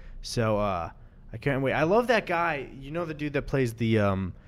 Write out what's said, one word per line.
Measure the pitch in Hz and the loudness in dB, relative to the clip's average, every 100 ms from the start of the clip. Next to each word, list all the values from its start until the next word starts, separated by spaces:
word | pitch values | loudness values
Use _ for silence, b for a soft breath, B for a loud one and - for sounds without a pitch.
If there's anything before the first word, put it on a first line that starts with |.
| b b | b b
So, | - - 110 104 | -6 0 2 2
uh, | 104 90 80 - b b - | 0 -2 -4 -10 b b -16
I | 110 | -6
can't | 143 131 | -2 0
wait. | 135 | 0
I | 110 | 2
love | 156 214 240 | 4 4 4
that | 220 - | 2 2
guy. | 170 170 143 117 139 | 0 0 -2 -6 -12
You | 135 | -8
know | 160 165 | -6 -6
the | |
dude | 147 147 | -6 -4
that | 139 127 | -2 0
plays | 139 127 | 0 0
the, | 110 113 110 | 0 2 4
um, | 101 95 95 - | 4 2 -2 -8